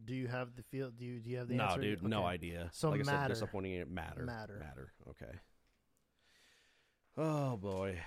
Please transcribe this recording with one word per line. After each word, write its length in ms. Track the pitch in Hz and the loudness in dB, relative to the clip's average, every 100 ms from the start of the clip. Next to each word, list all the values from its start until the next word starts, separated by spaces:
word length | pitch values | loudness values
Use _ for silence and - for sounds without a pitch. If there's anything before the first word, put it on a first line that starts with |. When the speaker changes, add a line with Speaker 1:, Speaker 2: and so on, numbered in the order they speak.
Speaker 1:
do 100 | 113 | -4
you 140 | 131 123 | -2 0
have 260 | 127 123 | -2 -4
the 80 | 123 | -8
feel? 280 | - 135 131 | -8 -4 -4
Do 140 | 117 | -6
you, 140 | 123 123 | -6 -6
do 120 | 113 | -4
you 80 | 123 | -4
have 100 | 120 | 2
the 60 | |
Speaker 2:
No, 100 | 120 | 4
Speaker 1:
answer? 160 | 104 87 | 4 4
Speaker 2:
dude, 220 | 101 104 | 4 2
no 180 | 95 110 | 4 4
Speaker 1:
Okay. 60 | 87 | 4
Speaker 2:
idea. 420 | 90 85 85 85 | 2 -2 -2 -4
Speaker 1:
So 180 | - 156 | 0 2
Speaker 2:
Like 100 | 143 | 4
I 40 | |
said, 80 | 139 | 4
Speaker 1:
matter. 220 | 143 139 | 4 4
Speaker 2:
disappointing. 580 | 113 107 98 95 90 82 | 2 0 -2 -2 -2 -2
Matter. 300 | 90 80 82 | -4 -4 -4
Speaker 1:
Matter. 340 | 123 113 107 101 | -4 -4 -6 -8
Speaker 2:
Matter. 340 | 76 65 65 - - | -10 -10 -12 -14 -16
Okay. 280 | - - 90 - _ _ _ _ _ _ _ _ - - - _ _ _ _ _ - | -12 -12 -12 -16 _ _ _ _ _ _ _ _ -20 -20 -20 _ _ _ _ _ -2
Oh 400 | 156 151 135 117 | 2 2 2 0
boy, 420 | 98 95 98 90 | 0 0 0 0